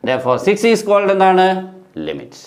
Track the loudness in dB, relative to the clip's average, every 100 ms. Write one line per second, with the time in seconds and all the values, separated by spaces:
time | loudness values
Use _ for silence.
0 | -2 -4 -2 0 0 0 2 0 2 0
1 | 2 2 2 4 2 0 -8 -18 -18 -12
2 | -10 -10 -14 -20